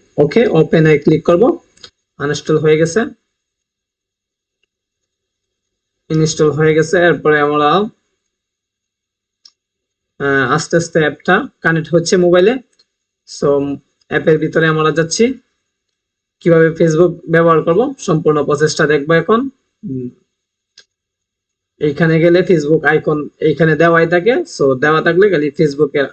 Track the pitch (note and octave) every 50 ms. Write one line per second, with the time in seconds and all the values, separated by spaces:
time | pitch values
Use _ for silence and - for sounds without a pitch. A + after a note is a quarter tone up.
0 | - _ _ - D3 C#3+ - A3+ B3 - - D#3+ D#3 E3 - E3 D#3 D#3 D#3 C#3+
1 | - E3+ D#3 C#3+ - - F3 F3 A3 D4 F4 - - _ _ _ - - _ _
2 | _ _ _ _ C#3+ C#3+ D3+ D3 - - D#3 D3+ D3+ D#3 D#3 D#3 E3 D#3+ - A3
3 | A#3 - - _ _ _ _ _ _ _ _ _ _ _ _ _ _ _ _ _
4 | _ _ _ _ _ _ _ _ _ _ _ _ _ _ _ _ _ _ _ _
5 | _ _ _ _ _ _ _ _ _ _ _ _ _ _ _ _ _ _ _ _
6 | _ _ D#3+ D#3 D#3 D#3 - - D#3 D3+ C#3 D3 D#3 D#3 D#3 D#3+ D#3 D#3 - F3+
7 | F3 F3 D3+ C3 - D3+ D3+ D3+ D3 D3 D3 D3 D3 D3 D#3 F#3 G#3+ A3 - _
8 | _ _ _ _ _ _ _ _ _ _ _ _ _ _ _ _ _ _ _ _
9 | _ _ _ _ _ _ _ _ _ - _ _ _ _ _ _ _ _ _ _
10 | _ _ _ _ C#3+ C#3 C#3 C#3 C3 B2 C#3 D#3+ - - - E3+ E3+ - - E3+
11 | D3+ D3 C#3 - _ - F3+ G#3 C#4 - - _ - E3 E3 D#3+ D#3 - E3 E3
12 | D#3+ - G#3 F#3 F3 F3 F3 F3+ F3+ G#3+ B3+ C4+ - _ _ _ _ _ _ _
13 | _ _ _ _ _ _ - - - D3 C#3+ C#3+ C#3 C#3+ C#3 C3+ - _ _ _
14 | _ _ - D3 C#3 E3+ D#3 D3+ D#3 D3+ - E3 D#3+ D#3+ D#3 D#3 D#3 D#3 D3 E3
15 | D#3 D#3+ - - A3+ B3+ C4+ - _ _ _ _ _ _ _ _ _ _ _ _
16 | _ _ _ _ _ _ _ _ - E3+ E3 E3 E3 D#3+ D#3+ - E3+ E3 D#3 D#3
17 | F3+ F3 E3 - - D3 E3 E3 E3 E3 E3 D#3 C#3 E3 E3+ G3 B3 C#4+ C4+ -
18 | - - E3 D#3 D#3 D#3 D3+ D3 C#3 C#3+ D3 C#3+ D#3 D3+ - - D#3 C#3+ D3+ D3
19 | C#3 D#3 E3 E3 - - G#3+ A3+ C#4 C4+ - _ _ _ _ _ - G3+ C3 B2+
20 | B2 B2 - _ _ _ _ _ _ _ _ _ _ _ _ - _ _ _ _
21 | _ _ _ _ _ _ _ _ _ _ _ _ _ _ _ _ - D3+ C3+ D3+
22 | E3 D#3+ D#3+ D#3+ D#3+ F3 E3+ F3+ F3+ F3+ F#3+ D#3+ D3 C#3+ D#3+ D3+ - C#3+ D#3 D3+
23 | - E3+ D3+ D3+ C#3+ - - _ - D#3+ C#3+ D3 E3 D#3+ D#3 D3 E3 E3+ E3 E3
24 | E3 E3 F3 F3 E3+ A3 B3+ F4+ E4+ - - - D3 C3+ C3 B2+ C#3+ D3+ D#3 D#3
25 | D#3 E3+ E3 F3 G3+ G#3 F3+ D3+ D3+ D3 C#3 - D#3+ D3 C#3 C#3 D3+ C#3 - D3
26 | C3+ C3